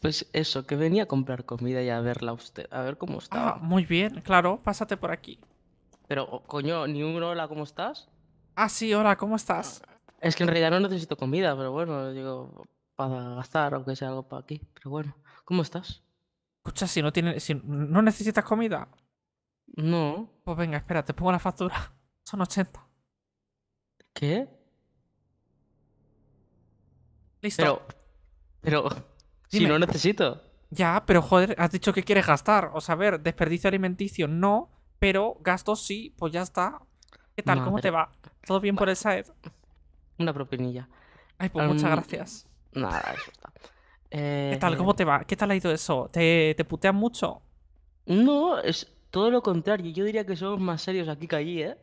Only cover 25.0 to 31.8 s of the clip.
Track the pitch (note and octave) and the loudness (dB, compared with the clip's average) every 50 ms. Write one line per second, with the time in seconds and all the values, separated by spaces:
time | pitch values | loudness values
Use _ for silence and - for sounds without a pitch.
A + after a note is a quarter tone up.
25 | _ _ _ _ _ _ _ _ _ _ _ _ _ _ _ _ _ _ _ _ | _ _ _ _ _ _ _ _ _ _ _ _ _ _ _ _ _ _ _ _
26 | _ _ _ _ _ _ _ _ _ _ _ _ _ _ _ _ _ _ _ _ | _ _ _ _ _ _ _ _ _ _ _ _ _ _ _ _ _ _ _ _
27 | _ _ _ _ _ _ _ _ - G#3 - - D#3 D3+ A#2 - - - - - | _ _ _ _ _ _ _ _ -6 -4 0 2 4 4 2 0 -4 -10 -20 -20
28 | _ _ _ _ _ _ _ _ _ _ _ - - D#3+ D3+ D3+ - - - - | _ _ _ _ _ _ _ _ _ _ _ -6 -2 0 2 2 2 0 -2 -6
29 | - - _ - _ _ _ _ _ _ - G#3 - - D3 D#3+ F3 F3 - D3+ | -8 -14 _ -20 _ _ _ _ _ _ 2 4 4 6 6 4 4 2 0 2
30 | - F3+ G#3+ - F#3 B2+ - - - - _ _ _ _ D#3 - F#3 E3 E3+ - | 2 2 2 2 2 0 0 -4 -10 -20 _ _ _ _ -2 0 2 2 2 2
31 | - - F#3+ E3+ D#3+ - F#3 F#3 F#3 G#3+ G#3+ - E3+ E3+ G3 F3+ | 4 6 6 6 6 6 6 6 6 4 2 0 0 0 0 0